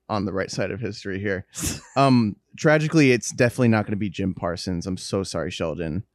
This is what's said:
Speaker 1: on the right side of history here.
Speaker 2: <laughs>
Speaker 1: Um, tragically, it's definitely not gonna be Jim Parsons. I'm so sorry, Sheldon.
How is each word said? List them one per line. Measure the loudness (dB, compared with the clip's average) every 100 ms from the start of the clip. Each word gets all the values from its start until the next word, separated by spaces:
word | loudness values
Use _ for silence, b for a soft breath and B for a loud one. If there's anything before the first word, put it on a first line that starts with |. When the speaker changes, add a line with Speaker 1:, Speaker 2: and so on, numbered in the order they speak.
| -6
Speaker 1:
on | -4
the | -2
right | -2 -4
side | -4 -4
of | -4
history | -6 -8 -8 -4
here. | -2 -4 -6
Speaker 2:
<laughs> | B B B B 2
Speaker 1:
Um, | 6 6 4 -2 _ 0
tragically, | 2 4 4 4 6
it's | 4 0
definitely | 0 0 4 4
not | 4 0
gonna | -4
be | -4
Jim | -2 -4
Parsons. | -2 -4 -4 -4 -4 -4
I'm | -6
so | -4 -4
sorry, | -2 -4 -6
Sheldon. | -4 -4 -4 -4 -4 -8